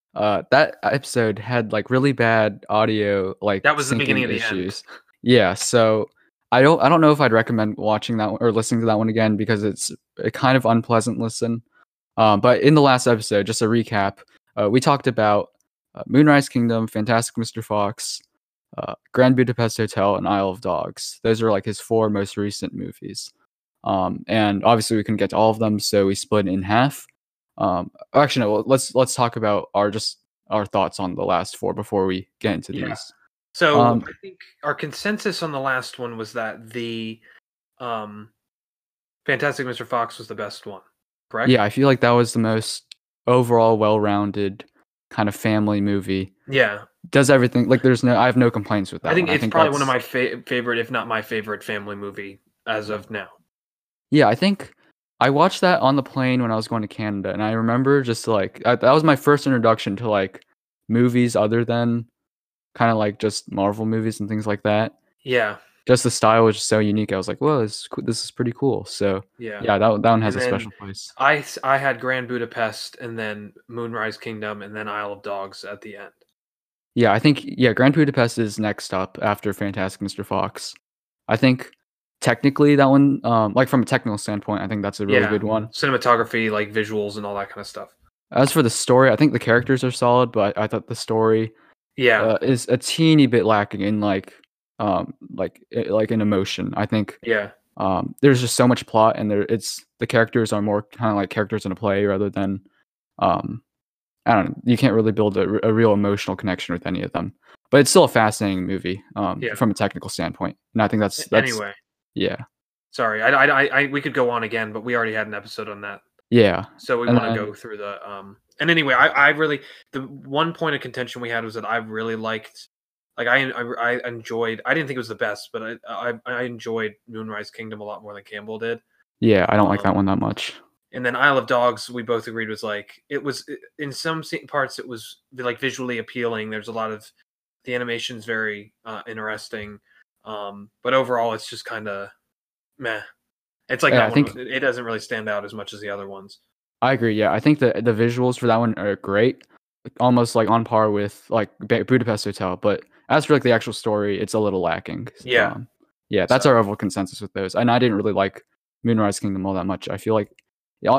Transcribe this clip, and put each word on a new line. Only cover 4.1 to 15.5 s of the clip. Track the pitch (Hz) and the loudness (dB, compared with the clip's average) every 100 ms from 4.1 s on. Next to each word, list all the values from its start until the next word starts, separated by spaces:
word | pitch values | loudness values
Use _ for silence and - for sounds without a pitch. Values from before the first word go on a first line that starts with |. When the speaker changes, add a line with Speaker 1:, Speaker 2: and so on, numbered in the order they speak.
| 131 123 | 0 0
Speaker 2:
of | |
the | 117 | -2
end. | |
Speaker 1:
issues. | 113 98 92 - - - _ _ | -2 -4 -4 -8 -14 -20 _ _
Yeah, | 120 123 92 95 | 4 6 6 0
so | - 120 110 110 - _ _ _ - | 0 4 4 2 -2 _ _ _ 0
I | 123 | 6
don't, | 139 165 | 6 6
I | 127 | 6
don't | 165 | 6
know | 156 | 6
if | 147 | 6
I'd | 131 | 4
recommend | 113 113 117 107 104 | 4 2 0 -2 -2
watching | 104 107 - 113 | -2 -2 -2 -2
that | 107 | -2
one | 104 | 0
or | 120 | 0
listening | 110 110 117 | 2 0 0
to | 113 | 2
that | 107 | 2
one | 110 | 0
again | 110 110 104 | 2 2 2
because | 107 107 | 0 0
it's | 104 - - - _ - | -2 -4 -8 -10 _ -8
a | 127 | -6
kind | - 127 131 | 0 2 4
of | 113 | 4
unpleasant | 117 117 113 110 113 | 2 2 0 0 -4
listen. | 113 - 117 117 - _ _ _ _ - | -4 -4 -4 -4 -8 _ _ _ _ 2
Um, | 110 101 | 4 4
but | 120 113 | 4 4
in | 127 156 | 6 6
the | |
last | 139 127 127 | 6 4 2
episode, | 113 - 104 101 | 0 2 0 0
just | 113 | 0
a | 110 | 2
recap, | 117 110 107 98 - _ _ _ - | 0 0 -2 -2 -4 _ _ _ -2
uh, | 104 | 2
we | 127 | 2
talked | 156 139 135 | 2 0 0
about, | 110 107 104 - | 2 2 2 -2